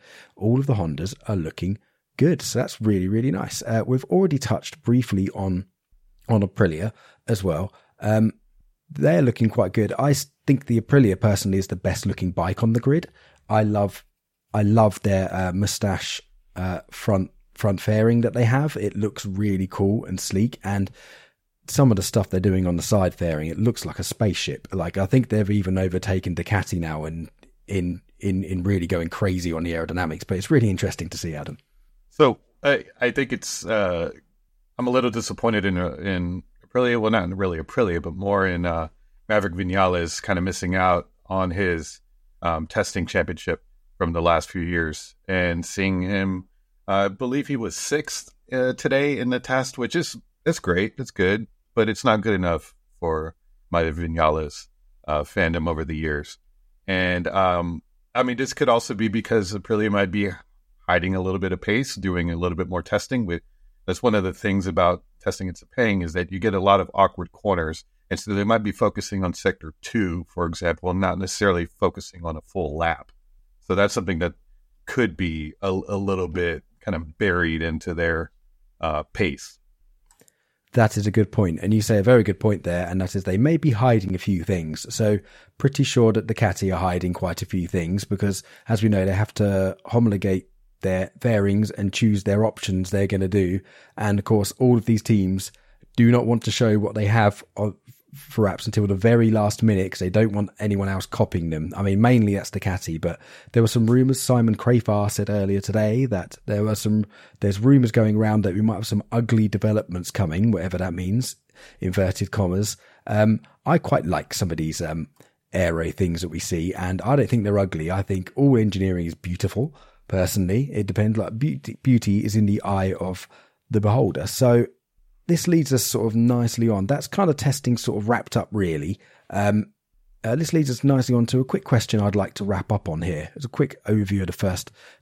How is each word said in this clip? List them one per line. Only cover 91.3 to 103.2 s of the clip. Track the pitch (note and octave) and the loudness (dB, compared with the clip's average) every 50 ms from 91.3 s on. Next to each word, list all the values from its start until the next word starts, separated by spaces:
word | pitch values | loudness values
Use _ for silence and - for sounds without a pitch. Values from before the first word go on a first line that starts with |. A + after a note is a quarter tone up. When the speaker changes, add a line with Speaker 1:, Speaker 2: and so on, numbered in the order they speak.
| A2+ G#2 G2+ G2+ G2+ G#2 G#2+ G2+ | 2 2 2 2 2 2 0 -2
Speaker 1:
and | - - G2 F#2+ - | -2 -4 -4 -4 0
choose | - A#2 A2 G#2 G2 - | 2 2 2 2 2 0
their | G#2 G2 G#2 A2 | 0 2 2 2
options | G#2+ - - - - F#2+ F#2 F#2 F2+ | 0 -2 -4 -6 -4 -2 -2 -2 -2
they're | G#2 G2 G2 | 0 0 0
gonna | G2 G#2 F#2+ F#2+ | 0 0 0 0
do. | F#2 F#2+ G2+ F#2+ F2+ F#2 G2 - - - - - _ _ | 2 2 2 2 2 0 -4 -6 -8 -20 -20 -20 _ _
And | - G#2 G#2 G2+ | -4 -2 0 0
of | G2+ - | 0 2
course, | - A2+ G#2 G2+ - - | 2 2 2 2 0 -2
all | - C3 B2+ B2 | 2 4 4 4
of | A#2 G#2 | 4 4
these | - A#2 G#2 - | 2 2 2 2
teams | - A2+ G#2 F#2+ F#2 F#2+ F#2+ - - - _ _ _ _ _ - _ _ | 2 2 4 4 2 0 -2 -4 -8 -14 _ _ _ _ _ -20 _ _
do | - A#2 A#2 | 4 6 6
not | A#2+ A#2+ A#2+ | 6 4 4
want | A2 A#2+ A2+ - | 2 0 0 0
to | A2+ | -2
show | - - B2 A2 G#2+ G#2+ | 0 2 2 4 4 2
what | G2+ G2 G#2 | 2 0 -2
they | G#2+ G#2 | -2 0
have | G2 G#2+ A#2 G#2+ G#2 G2+ - - _ _ | 2 4 4 4 4 2 0 -10 _ _
of, | - G#2 G#2+ F2+ - _ - - _ _ _ - | -4 -4 -4 -4 -8 _ -20 -20 _ _ _ -20
for | C#3 - - - - G#2+ | -20 -20 -8 -2 0 0
apps | F#2+ F2+ - - | 0 0 -2 -8
until | A2+ - G#2+ G#2 | -4 0 0 2
the | G2 G2+ | 2 0
very | F#2 G2 A#2 A#2+ A#2 A2+ A2 | 2 4 4 6 6 6 4
last | A2 A2 G#2 G#2 - - A2+ | 4 4 2 0 0 2 2
minute, | A2 G#2 F#2+ F#2+ F#2 | 4 4 2 0 -2
'cause | - - | -4 -4
they | F#2 F#2 | -4 0
don't | F2+ G#2+ A2+ A2 G2+ | 2 2 2 2 2
want | G#2 G2+ F#2+ - - | -2 -4 -4 -6 -6
anyone | G2+ G#2 G2+ G2 G2 | -2 -2 0 0 0
else | G2 F#2+ F#2+ - | -2 -2 -4 -6
copying | - - - A2 - - F#2 E2 E2 | -8 -2 -2 -2 0 0 -4 -2 -2
them. | D#2+ D#2 D#2 F2 - | -4 -4 -6 -6 -6
I | - | -2
mean, | G2+ G2 F#2+ G2+ | 0 0 2 4
mainly | A2+ A#2+ B2+ A#2 G#2+ G#2 G2+ | 6 6 6 6 4 2 0
that's | G2 - - | -2 -4 -6
Ducati, | - G2+ - G2+ F#2 F2+ - - D#2+ D#2+ | -8 -4 -4 -2 -4 -4 -4 -6 -6 -4
but | D#2+ E2+ E2 - | -4 -4 -6 -6